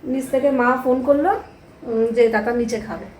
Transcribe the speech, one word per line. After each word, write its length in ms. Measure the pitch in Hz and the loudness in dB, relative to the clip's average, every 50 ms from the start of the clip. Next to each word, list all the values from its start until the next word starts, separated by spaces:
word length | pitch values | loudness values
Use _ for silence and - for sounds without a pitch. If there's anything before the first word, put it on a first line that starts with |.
| - | -6
নিচ 200 | 247 254 269 262 - | -4 -4 -4 -4 -2
থেকে 200 | - 262 262 285 | -2 0 2 2
মা 280 | 269 262 240 247 254 254 247 | 2 2 2 2 2 2 0
ফোন 180 | 262 254 262 | 0 0 0
করলো, 380 | 254 285 285 285 302 370 415 - - - - - - - - - | 2 2 2 2 4 0 0 -2 -4 -14 -20 -20 -20 -20 -20 -16
উম, 240 | - 254 226 220 226 | -10 -4 0 0 0
যে 220 | 233 226 240 233 226 | 0 4 4 4 4
তাতান 280 | 220 214 208 240 240 | 4 0 -2 -2 -2
নিচে 240 | 240 240 220 240 214 | -2 -2 -2 -4 -6
খাবে। 240 | 214 - 170 165 - - - - | -6 -8 -10 -12 -12 -16 -18 -20